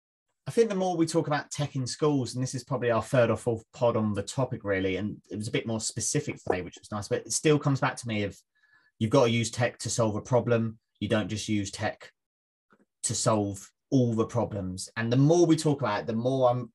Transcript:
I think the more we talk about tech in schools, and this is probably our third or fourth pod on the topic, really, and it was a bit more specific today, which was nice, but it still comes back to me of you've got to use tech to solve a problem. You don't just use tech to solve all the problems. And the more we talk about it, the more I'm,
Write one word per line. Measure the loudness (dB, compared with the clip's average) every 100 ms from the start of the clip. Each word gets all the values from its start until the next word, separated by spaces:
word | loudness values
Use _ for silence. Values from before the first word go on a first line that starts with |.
| _ _ _ _ -2
I |
think | 2 2
the | 2
more | 0 2
we | 2
talk | 2 0
about | -4 -4
tech | -6 -4 -4
in | -6
schools, | 0 2 2 -2
and | -4
this | -6 -6
is |
probably | -6 -2 0
our | 0
third | 2 4 4
or | 2
fourth | 0 -2 -6
pod | 0 2 2
on | 0
the | -2
topic, | -6 -4 -4 -4
really, | -2 0 0 -2
and | -4 -8 _
it | -8
was | -4
a |
bit | -4 -2
more | -4
specific | -4 -6 -2 -2 -4 -8
today, | -4 -4
which | -4 -14
was | -10
nice, | -8 -2
but | -4 -2
it |
still | 0 4 4
comes | 2 0
back | 0 -2
to | -4
me | -4
of | -4 -6 _ _ _ _ _ _
you've | 2
got | 4 4
to |
use | 2 -2
tech | -2 -2 -2
to | -6
solve | 0 0 -2
a |
problem. | 0 0 2 0 0 -6 _ _
You | 0
don't | 0 0
just | -6 -2
use | -2 -2
tech | -4 -6 -6 -18 _ _ _ _ _ _ _ _ _
to | -6
solve | 0 2 2 0 -6 -14 _ _
all | 2 4
the | 2 0
problems. | -2 -2 -4 -6 -8 -10 -6
And | 0
the | 4
more | 6 6 6
we | 4
talk | 2 0
about | -2 -2
it, | -2
the |
more | -2 0 2 2
I'm, | 2 -4